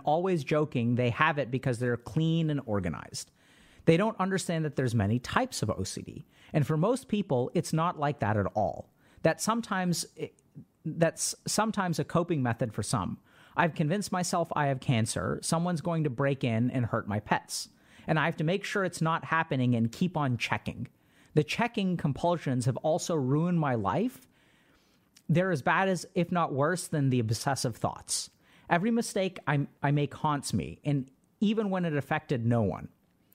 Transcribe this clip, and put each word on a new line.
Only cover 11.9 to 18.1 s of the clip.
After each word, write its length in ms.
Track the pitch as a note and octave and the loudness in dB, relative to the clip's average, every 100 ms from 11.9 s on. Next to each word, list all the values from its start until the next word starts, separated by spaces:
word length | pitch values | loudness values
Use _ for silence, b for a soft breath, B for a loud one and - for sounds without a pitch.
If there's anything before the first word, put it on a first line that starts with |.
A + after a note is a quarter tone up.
| D#3 | 0
a 40 | |
coping 380 | C#3+ E3+ F3 E3 | 0 0 2 0
method 320 | B2 A2+ A#2+ | 0 0 -2
for 80 | - | -4
some. 360 | G#2 A#2+ F2 - B B B B | -2 -2 -2 -6 B B B B
I've 200 | E3 - | 0 2
convinced 340 | D3+ G3 G3 | 0 0 -2
myself 380 | F#3 F3 F#3 E3 - | -4 -2 -2 -2 0
I 100 | C#3+ | 0
have 140 | C3 | 0
cancer, 580 | - A#2+ A2 - F#2+ D3 | 0 2 2 0 -2 -2
someone's 380 | - E3 F3 E3+ | -2 0 0 -2
going 220 | F3 E3 | -2 0
to 60 | D3+ | 0
break 320 | A#2 C#3 C#3 | 0 0 0
in 300 | C3 A2+ B2 | 0 2 2
and 140 | C3 A#2 | 2 0
hurt 200 | A#2 G2 | 0 0
my 140 | G#2 | -2
pets. 480 | - - - - - B B B | 0 -2 -2 -10 -10 B B B
And 100 | B | B